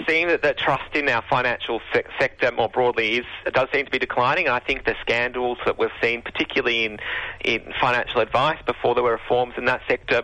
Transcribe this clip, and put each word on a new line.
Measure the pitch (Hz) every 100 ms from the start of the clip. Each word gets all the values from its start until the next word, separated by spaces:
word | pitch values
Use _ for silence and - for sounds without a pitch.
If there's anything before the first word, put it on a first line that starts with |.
| 160
seem | 160 175
that, | 156
that | 151 -
trust | - 131 -
in | 151 143
our | 117 -
financial | 131 123 113 - 113 -
se-, | 120 - -
sector | 135 - 127
more | 120 110
broadly | 123 123 117 110 120
is, | 123 -
it | - 127
does | 131
seem | 143 135
to |
be | 127
declining, | 123 127 123 165 151
and |
I | 123
think | - 131 -
the | -
scandals | - 117 123 123 123 120 120
that | -
we've | 113 -
seen, | 117 117
particularly | - - 117 139 123 117 110
in, | 104 - - - -
in | - 113 - -
financial | 127 123 - 120
advice | 113 120 147 156 -
before | - 120
there | 120
were | 120
reforms | 110 - 123 123 127
in | 123
that | 123 -
sector, | - - 117